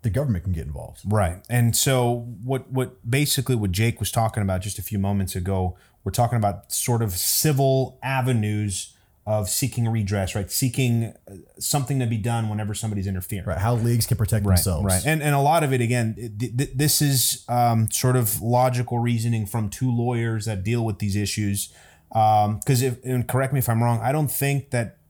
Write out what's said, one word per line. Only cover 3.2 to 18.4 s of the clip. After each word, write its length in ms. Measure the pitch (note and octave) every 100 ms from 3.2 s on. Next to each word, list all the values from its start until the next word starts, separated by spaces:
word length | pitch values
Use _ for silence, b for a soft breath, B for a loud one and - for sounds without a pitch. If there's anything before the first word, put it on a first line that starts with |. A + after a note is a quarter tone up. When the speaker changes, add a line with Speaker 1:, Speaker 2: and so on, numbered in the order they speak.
| D3 - B2 B2
Speaker 2:
what 160 | G#2
Jake 260 | F2 A2+ -
was 140 | G2+
talking 300 | - A2+ A2
about 180 | G2 F#2
just 180 | G2+ -
a 40 |
few 160 | F#2+ G#2
moments 340 | G2 G2+ F#2
ago, 420 | F#2+ F2 F#2+ F#2 F#2 b b
we're 80 | G2
talking 240 | F#2+ A#2+ A#2+
about 340 | G#2 G2 -
sort 300 | - - A#2
of 100 | A2+ F2+
civil 800 | - - D#3 C#3 C3+ C3+ C3 -
avenues 920 | B2+ C3 B2+ A#2+ G#2+ G#2 G#2 F#2 - b b b -
of 220 | G#2+ G2+
seeking 400 | - C3 - A#2
redress, 460 | A2+ G2 G2+ F#2
right? 160 | A2 F#2+
Seeking, 640 | - C3 A#2 B2+ A#2 A2+ - -
uh, 100 | F#2+ - -
something 400 | - D3 B2+ C#3
to 60 | A#2+
be 120 | A2+
done 320 | A2 A#2 A2
whenever 240 | G#2+ G#2
somebody's 320 | G#2 A2 G2+ G2
interfering. 400 | F#2+ - G2+ -
Speaker 1:
Right. 100 | D#2
How 160 | G#2+
leagues 300 | A#2+ A#2 A#2+ A2+
can 120 | -
protect 260 | G#2+ A2
Speaker 2:
Right, 120 | G2+ F#2
Speaker 1:
themselves. 280 | F2+ E2
Speaker 2:
right. 180 | G2 F#2 C3+
And, 160 | D#3+
and 120 | D3
a 60 | C#3+
lot 240 | C#3 D3+
of 80 | D3+
it, 80 | C3
again, 340 | A#2 B2 A2 G#2
it, 200 | A#2 G#2
th-, 180 | A#2 A#2+
th-, 120 | C#3
this 260 | C3 D3 -
is, 420 | D3 C3+ - - -
um, 420 | A#2+ A#2+ A2+ A2
sort 260 | - B2+ B2+
of 260 | A2+ G2+